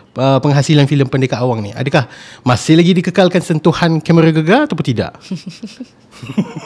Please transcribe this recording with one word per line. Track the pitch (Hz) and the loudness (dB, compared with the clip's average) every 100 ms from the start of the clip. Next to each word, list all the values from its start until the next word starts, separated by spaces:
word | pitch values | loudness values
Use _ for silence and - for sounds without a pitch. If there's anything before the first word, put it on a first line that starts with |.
| _ | _
ah, | - 135 135 | -2 0 2
penghasilan | 147 143 135 147 139 | 2 2 2 2 2
filem | 143 123 | 0 0
Pendekar | 135 131 120 | -2 -2 -2
Awang | 127 113 | -4 -4
ni, | 101 | -6
adakah | 117 127 156 113 - - - | -8 -2 -2 -2 -10 -20 -6
masih | 127 120 - 160 | -2 -2 2 4
lagi | 175 | 4
dikekalkan | 180 175 202 180 180 | 2 0 0 2 0
sentuhan | 160 156 175 - 170 160 | -2 0 0 0 0 0
kamera | - 165 160 | 2 4 4
gegar | 156 156 240 294 | 2 2 0 0
ataupun | 160 | -4
tidak? | - 113 - - | -4 -4 -6 -10
<laughs> | - 180 185 - 220 - 247 _ _ - - 208 - - | -14 -14 -14 -18 -18 -18 -20 _ _ -20 -6 -6 -6 -10